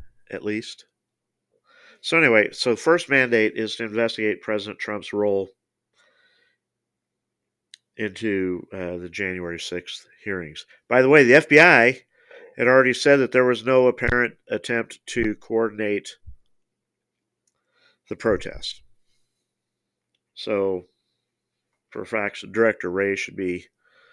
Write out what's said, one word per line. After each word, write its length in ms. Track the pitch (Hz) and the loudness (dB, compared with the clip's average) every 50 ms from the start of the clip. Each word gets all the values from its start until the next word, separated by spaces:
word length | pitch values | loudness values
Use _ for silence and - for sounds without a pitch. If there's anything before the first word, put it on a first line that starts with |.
| - - _ _ _ - | -20 -20 _ _ _ -14
at 140 | - - - | -14 -10 -8
least? 400 | 107 107 110 - - - - _ _ _ _ _ _ _ _ _ _ _ _ _ _ _ _ _ _ _ _ - - - _ | -6 -6 -6 -8 -12 -20 -20 _ _ _ _ _ _ _ _ _ _ _ _ _ _ _ _ _ _ _ _ -20 -20 -20 _
So 180 | - - 165 | -8 -2 0
anyway, 340 | 165 156 123 113 107 104 - - | 2 4 4 4 4 2 2 -4
so 180 | - - 127 | -4 -2 -2
the 60 | 110 | -2
first 320 | - - 160 170 170 - - | 0 2 2 2 2 0 0
mandate 480 | 139 131 127 120 120 110 110 107 - | 0 2 2 2 2 0 0 0 -2
is 180 | 110 110 101 - | -4 -8 -8 -8
to 80 | - 117 | -10 -10
investigate 580 | 107 104 117 117 113 - 110 110 107 92 - | -6 -4 -4 -4 -4 -4 -4 -4 -4 -4 -4
President 380 | - - 107 104 98 104 95 - | -6 -6 -6 -6 -6 -10 -12 -12
Trump's 320 | - 110 107 101 - - | -10 -10 -10 -10 -10 -8
role 380 | 104 104 104 104 98 98 95 - _ _ _ _ _ _ _ _ _ _ _ _ _ _ _ _ _ _ _ _ _ _ _ _ _ _ _ _ _ _ _ _ _ _ _ _ _ _ _ _ _ _ _ _ - _ _ _ _ | -4 -2 0 0 0 -2 -4 -6 _ _ _ _ _ _ _ _ _ _ _ _ _ _ _ _ _ _ _ _ _ _ _ _ _ _ _ _ _ _ _ _ _ _ _ _ _ _ _ _ _ _ _ _ -20 _ _ _ _
into, 680 | - 107 101 95 - 113 107 98 95 92 92 90 - - _ | -10 -10 -10 -10 -8 -6 -4 -2 -2 -4 -4 -6 -8 -10 _
uh, 240 | 101 95 90 87 90 | -14 -12 -10 -10 -10
the 140 | 87 90 85 | -10 -12 -12
January 480 | 85 104 98 92 92 90 87 85 85 82 | -10 -8 -8 -6 -6 -8 -10 -10 -10 -12
sixth 480 | - - 90 87 - - - - - _ _ _ - | -12 -10 -10 -12 -10 -12 -18 -18 -18 _ _ _ -10
hearings. 420 | 104 98 92 82 73 76 - - _ _ _ _ | -10 -8 -8 -10 -12 -16 -20 -20 _ _ _ _
By 140 | - 120 127 | 0 2 4
the 80 | 131 131 | 6 6
way, 160 | 151 151 131 | 6 6 8
the 100 | 120 131 | 8 6
F 140 | 160 156 - | 6 6 6
B 100 | 143 151 | 6 8
I 440 | 170 180 151 120 117 127 131 - _ _ _ _ _ _ - - - - _ | 8 8 8 6 6 4 2 -2 _ _ _ _ _ _ -20 -20 -20 -20 _
had 120 | - 120 123 | -2 2 4
already 240 | 131 135 127 127 120 | 4 6 4 4 0
said 240 | - - 143 143 | 0 4 4 4
that 160 | 139 127 117 - | 4 2 0 2
there 100 | 127 127 | 2 2
was 220 | 123 120 110 110 | 2 0 -2 -2
no 220 | 131 131 127 127 | 2 2 4 4
apparent 480 | 123 123 - 123 120 123 123 120 113 - _ _ - | 4 2 0 -2 -2 0 0 0 -2 -4 _ _ -8
attempt 560 | 110 104 - - 120 117 113 _ - _ _ | -8 -8 -6 -4 -6 -6 -6 _ -14 _ _
to 280 | - - 123 113 107 104 | -8 -6 -4 -4 -4 -4
coordinate 800 | - - - 113 113 113 110 104 107 107 104 104 98 - - - _ _ - - _ _ _ _ _ _ _ _ _ _ _ _ _ _ _ _ _ _ _ _ _ _ _ _ _ _ _ _ _ _ _ _ _ _ | -8 -10 -4 -2 -2 -2 -4 -4 -6 -6 -4 -4 -6 -6 -12 -20 _ _ -20 -20 _ _ _ _ _ _ _ _ _ _ _ _ _ _ _ _ _ _ _ _ _ _ _ _ _ _ _ _ _ _ _ _ _ _
the 80 | - - | -14 -12
protest. 680 | - - 113 98 - - - - - - - - - _ _ _ _ _ _ _ _ _ _ _ _ _ _ _ _ _ _ _ _ _ _ _ _ _ _ _ _ _ _ _ | -2 0 0 0 0 -4 -12 -14 -12 -14 -14 -16 -16 _ _ _ _ _ _ _ _ _ _ _ _ _ _ _ _ _ _ _ _ _ _ _ _ _ _ _ _ _ _ _
So, 500 | - - 107 104 98 98 98 92 90 90 _ _ _ _ _ _ _ _ _ _ _ _ _ _ _ _ _ _ _ _ _ | -14 -8 -4 -2 -2 -2 -2 -4 -6 -8 _ _ _ _ _ _ _ _ _ _ _ _ _ _ _ _ _ _ _ _ _
for 160 | - 113 98 | -16 -16 -12
facts, 400 | - 113 107 101 101 - - 101 98 | -8 -6 -6 -6 -6 -8 -10 -18 -8
Director 400 | 95 110 113 110 104 - - 90 | -2 0 2 2 0 -2 -8 -6
Wray 280 | 90 98 98 98 98 | -4 -2 -2 -2 -2
should 180 | - - - - | -4 -8 -10 -8
be, 300 | 98 95 90 90 90 - _ _ _ _ _ _ _ _ _ | -6 -6 -6 -6 -6 -10 _ _ _ _ _ _ _ _ _